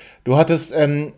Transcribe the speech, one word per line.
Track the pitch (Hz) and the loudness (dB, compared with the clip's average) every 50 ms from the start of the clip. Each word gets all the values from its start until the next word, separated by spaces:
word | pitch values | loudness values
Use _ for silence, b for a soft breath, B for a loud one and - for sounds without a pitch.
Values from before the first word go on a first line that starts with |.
| B B B B B | B B B B B
Du | 123 131 | 0 2
hattest, | 151 160 160 165 151 - - - | 2 2 2 0 -2 -2 -4 0
ähm, | 160 151 143 147 147 151 - - | 0 0 0 0 -4 -6 -8 -10